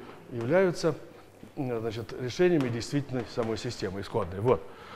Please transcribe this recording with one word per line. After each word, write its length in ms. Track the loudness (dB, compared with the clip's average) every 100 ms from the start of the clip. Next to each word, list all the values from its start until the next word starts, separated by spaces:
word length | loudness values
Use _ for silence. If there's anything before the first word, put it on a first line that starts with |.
| -14 -16 -10
являются, 640 | -4 2 4 4 2 0 -2 -8 -20 -20 -20 -12 -6
м, 220 | -2 -2
значит, 320 | -2 -4 -6 -6
решениями 480 | -4 4 6 6 4
действительной 540 | 0 -2 -2 -2 -4 -2 -2
самой 220 | -2 -2
системы, 440 | -4 -4 -4 -4
исходной. 380 | -2 -2 -2 2
Вот. 220 | 4 4 2 -14 -16